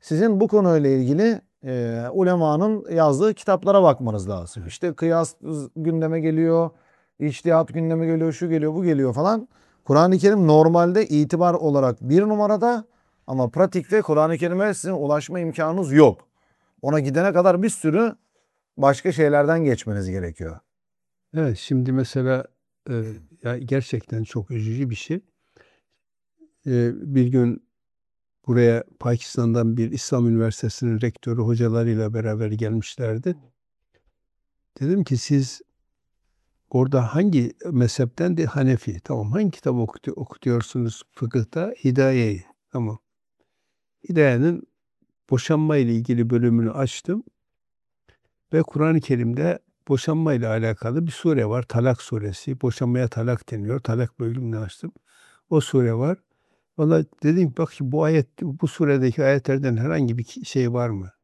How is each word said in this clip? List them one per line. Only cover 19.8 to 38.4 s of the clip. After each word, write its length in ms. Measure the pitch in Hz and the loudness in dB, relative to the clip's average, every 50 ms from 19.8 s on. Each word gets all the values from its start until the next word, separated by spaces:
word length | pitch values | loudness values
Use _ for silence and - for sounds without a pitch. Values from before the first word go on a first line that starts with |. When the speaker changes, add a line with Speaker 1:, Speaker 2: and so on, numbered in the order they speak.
| - - 107 101 95 92 | -2 -6 -6 -4 -4 -4
Speaker 1:
gerekiyor. 480 | 92 98 90 85 80 _ 90 80 80 76 _ _ _ _ _ _ _ _ _ _ _ _ _ _ - | -6 -6 -6 -8 -10 _ -12 -12 -12 -14 _ _ _ _ _ _ _ _ _ _ _ _ _ _ -4
Speaker 2:
Evet, 240 | 156 160 139 113 95 | -2 -2 -2 -2 -4
şimdi 340 | - - 135 131 127 131 131 | -4 -2 0 0 0 0 0
mesela, 520 | 131 131 - - 135 127 127 131 127 135 - _ _ _ _ _ _ _ - | -2 -2 -2 -4 -4 -2 0 -2 -2 -4 -8 _ _ _ _ _ _ _ -8
e, 140 | 123 117 110 110 107 110 - _ _ _ - | -6 -6 -6 -8 -10 -16 -20 _ _ _ -8
ya 160 | 120 123 123 | -8 -8 -6
gerçekten 640 | 131 117 135 135 127 - - 120 - _ - 113 110 | -4 -2 -2 -2 -2 -2 -6 -8 -8 _ -6 -6 -6
çok 260 | - - 120 101 - | -6 -6 -8 -8 -6
üzücü 400 | 127 117 107 110 113 123 139 127 | -6 -6 -4 -4 -4 -4 -4 -4
bir 40 | 113 | -4
şey. 260 | 101 - - 156 185 - _ _ _ _ _ _ _ _ _ _ _ _ _ _ _ _ _ _ _ _ _ _ _ 320 311 _ _ _ | -8 -6 -8 -8 -8 -8 _ _ _ _ _ _ _ _ _ _ _ _ _ _ _ _ _ _ _ _ _ _ _ _ _ _ _ _
E, 240 | 143 127 120 120 120 120 - - 160 139 | -2 0 0 0 0 -2 -6 -8 -2 0
bir 120 | 135 127 | 2 2
gün 400 | 123 123 131 120 120 120 - _ _ _ _ _ _ _ _ _ _ _ _ _ _ _ _ _ | 2 2 2 2 2 0 -4 _ _ _ _ _ _ _ _ _ _ _ _ _ _ _ _ _
buraya 380 | - 120 120 120 117 117 117 - _ _ _ | 0 2 4 4 4 4 2 -2 _ _ _
Pakistan'dan 760 | - 120 120 117 - - - - 120 117 113 120 117 113 113 | -4 -2 -2 -2 -4 -8 -4 -2 0 0 2 2 0 0 0
bir 140 | 120 113 113 | 0 -2 -4
İslam 380 | - 107 - - - 127 120 117 | -4 -8 -6 -4 -2 0 2 2
Üniversitesi'nin 720 | 113 113 113 113 107 - - 110 - - 127 120 113 107 | 2 2 0 0 -2 -4 -6 -8 -6 -4 -4 -2 -2 -2
rektörü 400 | 117 120 113 - - - 117 117 | -2 -4 -6 -6 -8 -6 -4 -2
hocalarıyla 760 | 117 110 117 113 117 117 110 117 117 117 113 107 110 107 113 | 0 0 0 0 0 0 0 0 0 0 0 0 -2 -4 -4
beraber 360 | 117 110 113 110 107 113 107 | -4 -4 -4 -4 -4 -4 -4
gelmişlerdi. 840 | 107 107 113 107 110 113 110 - - - 123 113 110 113 131 185 175 147 139 _ _ _ _ _ _ _ _ _ _ _ _ _ _ _ _ _ _ _ _ _ _ _ _ _ _ - | -4 -4 -4 -4 -4 -4 -6 -6 -10 -8 -6 -6 -6 -4 -4 -6 -6 -6 -10 _ _ _ _ _ _ _ _ _ _ _ _ _ _ _ _ _ _ _ _ _ _ _ _ _ _ -6
Dedim 240 | 135 143 180 202 175 | -2 -2 0 0 0
ki, 120 | - 139 | 0 -2
"Siz 440 | 120 - - 147 139 135 127 - - - _ _ _ _ _ _ _ _ _ _ _ _ _ _ _ _ _ _ _ _ _ | -4 0 0 0 0 0 -2 -6 -16 -20 _ _ _ _ _ _ _ _ _ _ _ _ _ _ _ _ _ _ _ _ _
orada 440 | - 127 131 131 139 131 120 113 120 | -2 0 0 2 0 0 -2 0 0
hangi 380 | 151 185 208 180 143 120 123 - _ - 175 160 | 0 0 2 2 2 0 -2 -4 _ -12 -4 0
mezhepten?" 640 | 127 123 117 - - 135 120 _ - 165 180 180 | 0 0 0 0 -2 -4 -4 _ -4 -2 -2 0
De, 100 | 160 | -2